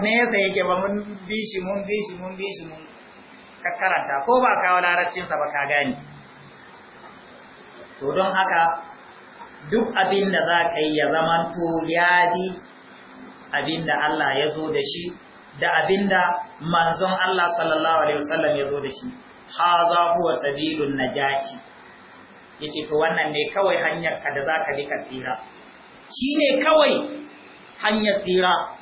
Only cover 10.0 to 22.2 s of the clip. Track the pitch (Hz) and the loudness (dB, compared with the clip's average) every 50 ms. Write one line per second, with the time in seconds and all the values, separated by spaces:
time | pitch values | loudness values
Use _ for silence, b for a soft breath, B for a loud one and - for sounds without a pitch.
10 | 190 185 196 196 196 190 180 165 160 165 170 170 165 170 165 156 156 156 151 151 | 0 2 2 0 0 2 0 0 2 2 2 2 2 0 0 0 -2 0 0 0
11 | 147 151 156 160 165 160 165 165 165 - - 175 170 165 165 160 156 156 165 170 | 0 2 2 2 2 2 2 0 0 -2 -4 -4 -4 -2 -2 -2 -2 0 0 2
12 | 175 175 180 180 180 196 190 185 185 185 185 - - - - - - - - - | 4 4 4 4 4 2 2 0 -2 -4 -6 -8 -14 -20 -20 -20 -20 -20 -20 -20
13 | - - - - - - - - - - - 143 143 147 160 165 160 147 147 147 | -20 -20 -20 -20 -20 -20 -20 -20 -12 -6 -6 -4 -2 -2 -4 -4 -2 0 0 0
14 | 147 151 160 156 147 139 135 139 147 156 156 160 156 156 147 143 139 - - 175 | 0 0 0 0 0 0 0 0 0 0 -2 -4 -4 -2 -2 -2 -2 -2 -4 -6
15 | 170 180 175 - - - - - - - - 135 165 170 170 160 156 147 190 202 | -6 -8 -10 -12 -16 -20 -20 -20 -20 -16 -8 -4 -2 0 2 2 2 4 2 4
16 | 202 196 190 180 180 180 175 - - - - - 147 165 175 170 165 165 165 - | 4 4 4 4 2 2 0 -2 -6 -10 -12 -10 -4 0 2 2 4 2 2 0
17 | 190 185 185 190 185 185 190 185 175 170 170 170 160 160 156 156 156 160 165 160 | 0 0 0 0 0 0 2 2 2 2 0 0 0 0 0 2 2 2 4 4
18 | 151 147 147 143 143 - 165 160 156 147 147 143 139 139 143 143 135 131 - - | 4 2 0 -2 -2 -2 -2 0 2 2 2 0 0 -2 -4 -4 -4 -6 -8 -8
19 | 127 123 - - - - - - - - - - 170 175 175 170 175 175 175 175 | -10 -12 -12 -14 -18 -20 -20 -20 -18 -10 -4 0 2 4 4 4 4 4 4 4
20 | 170 170 170 170 170 165 151 - 147 143 139 147 156 160 160 151 143 139 139 135 | 4 4 2 2 2 2 0 0 0 -2 -2 -2 -2 -2 -2 -2 -2 -2 -2 -2
21 | 131 117 - 143 139 139 135 139 135 - 123 120 - - - - - - - - | -2 -2 -2 0 0 0 0 -2 -4 -6 -10 -14 -18 -20 -20 -20 -20 -20 -20 -20
22 | - - - - | -20 -20 -20 -20